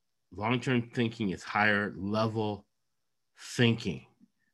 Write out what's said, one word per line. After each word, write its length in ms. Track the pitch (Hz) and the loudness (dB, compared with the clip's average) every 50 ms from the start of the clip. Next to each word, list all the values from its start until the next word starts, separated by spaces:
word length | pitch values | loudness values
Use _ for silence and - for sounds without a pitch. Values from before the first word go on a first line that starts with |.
| _ _ _ _ _ _ | _ _ _ _ _ _
long-term 580 | 92 92 104 113 127 123 120 139 127 120 117 120 | -10 -4 -2 0 0 0 0 0 0 0 0 -2
thinking 380 | - 127 117 113 107 - 113 98 | -2 0 0 0 0 -2 -2 -2
is 120 | 85 76 - | -2 -4 -8
higher 500 | - - 107 107 107 104 101 104 98 - 80 | -4 0 2 4 4 4 4 2 -2 -4 -6
level 680 | 95 101 107 110 113 113 107 113 107 107 104 98 - _ _ _ _ _ _ _ _ _ _ _ _ _ _ - | -4 -2 0 0 0 0 0 -2 -2 -2 -4 -6 -10 _ _ _ _ _ _ _ _ _ _ _ _ _ _ -20
thinking, 720 | - - - - 123 117 113 117 - 98 76 67 - - _ _ - _ _ _ _ _ | -18 -10 0 4 4 4 4 2 -2 -6 -6 -8 -10 -18 _ _ -20 _ _ _ _ _